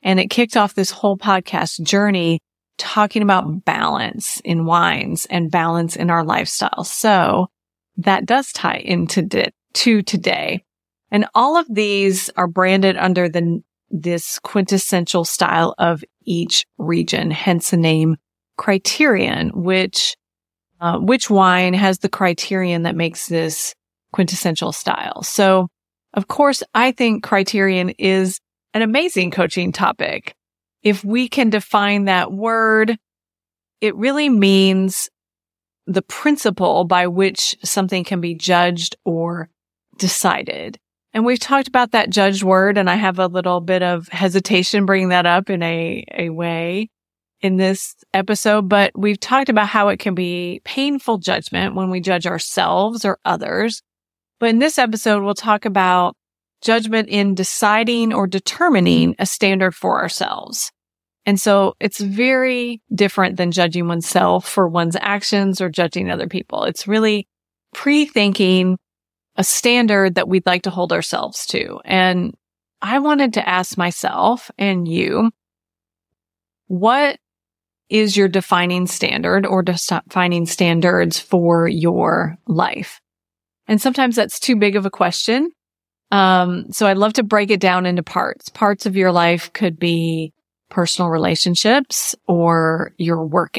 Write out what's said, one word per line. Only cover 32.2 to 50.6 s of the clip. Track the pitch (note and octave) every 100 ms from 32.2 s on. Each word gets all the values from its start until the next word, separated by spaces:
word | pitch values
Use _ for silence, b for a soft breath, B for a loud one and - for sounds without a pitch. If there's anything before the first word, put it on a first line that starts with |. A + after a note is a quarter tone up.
| F3
word, | G3 A3 A3+ A3+ A3 A3 A3+ _ _ _ _ _ _ _ _
it | G#3+ F#3
really | A#3+ C#4 D4
means | A3+ G3 G3 F#3+ F#3+ F#3+ - - _ _ _ _ _ _ _ -
the | F#3
principle | - - D4+ D4 G#3+ F#3+ F3 E3
by | F3 F3+ F3+
which | F3 F#3+ - - -
something | - - F#3+ F#3
can | E3+ F#3
be | E3+ E3+
judged | - F3 F3 E3+ E3+ - -
or | E3 E3+ F3 E3+ _ _ _ _ -
decided. | F#3 - F#3 - - - E2 - _ _ _
And | A3 A#3
we've | B3
talked | - C#4 C4+
about | B3+ A#3+
that | A#3 G#3
judged | F#3+ G3 G3
word, | F#3+ F#3+ G3 G#3
and | F#3
I | F#3
have | G3+ F3+
a | F#3
little | F3+ F3+ F3+
bit | E3+ F#3
of | F3+ F3 E3+
hesitation | F3 F#3+ F#3 F#3+ G3 F3+ G#3 F#3+
bringing | F#3+ F#3
that | F3+ F3
up | F3 G3
in | F#3
a, | E3+ E3 E3 - -
a | - E3+
way | D#3+ E3+ E3 E3+ F#3 A3 _ _ _ _ _
in | G3 F#3
this | F#3+ G3 - - _
episode, | F#3+ G3 G#3+ A3 G#3+ F#3+
but | G3+ G3 -
we've | G#3 G3+
talked | - C4 C4+
about | G#3+ G#3
how | A3 G3+
it | -
can | G#3
be | F#3 F3+ F3 F3 -